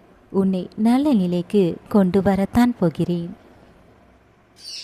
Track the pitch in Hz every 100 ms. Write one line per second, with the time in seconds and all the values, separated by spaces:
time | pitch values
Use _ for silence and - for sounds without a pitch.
0 | _ _ _ 196 190 185 - - 220 254
1 | 302 220 180 175 - 208 170 - - 208
2 | 185 190 190 190 196 240 240 - 170 -
3 | 170 175 170 - - - - _ _ _
4 | _ _ _ _ _ _ - -